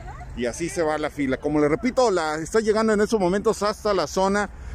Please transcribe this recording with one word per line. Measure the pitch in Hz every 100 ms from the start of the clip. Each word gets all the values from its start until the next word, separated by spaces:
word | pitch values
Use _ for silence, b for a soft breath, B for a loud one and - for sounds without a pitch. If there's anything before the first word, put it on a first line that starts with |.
| - - - -
Y | 120
así | 113 170
se | 180
va | 156 151
la | 151
fila. | - 135 131
Como | 147 151
les | 147
repito, | 160 247 - 247
la, | 180 160 156
está | 160 220
llegando | 220 208 220
en | 208
estos | 208 226
momentos | 180 202 208 196
hasta | 208 208 214
la | 196 151
zona | - 190 202 202 B B